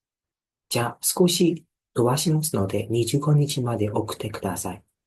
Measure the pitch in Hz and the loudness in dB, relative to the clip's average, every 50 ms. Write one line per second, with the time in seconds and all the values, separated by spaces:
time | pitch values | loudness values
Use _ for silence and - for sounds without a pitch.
0 | _ _ _ _ _ _ _ _ _ _ _ _ _ _ - 120 117 120 - _ | _ _ _ _ _ _ _ _ _ _ _ _ _ _ -2 -2 -2 -2 -4 _
1 | - - - - 185 175 175 - 185 165 175 165 - _ _ _ _ _ _ - | -4 -4 2 4 4 4 4 4 2 2 2 0 -8 _ _ _ _ _ _ 0
2 | 117 120 135 147 - 175 156 156 156 - - 113 98 92 - 101 - - 113 117 | 2 2 2 2 2 2 0 0 0 0 -2 -2 -2 0 -2 -4 -4 -2 -2 -2
3 | 117 113 - 143 - 151 147 147 147 143 - - 123 120 120 104 104 104 104 110 | 0 0 0 0 2 4 4 4 4 2 0 -2 -2 -2 0 0 -2 -2 0 -4
4 | 110 104 - - - 110 104 - - 98 90 87 - 92 90 98 _ _ _ _ | -4 -4 -6 -8 -8 -8 -8 -6 -6 -6 -6 -4 -6 -8 -8 -10 _ _ _ _
5 | _ | _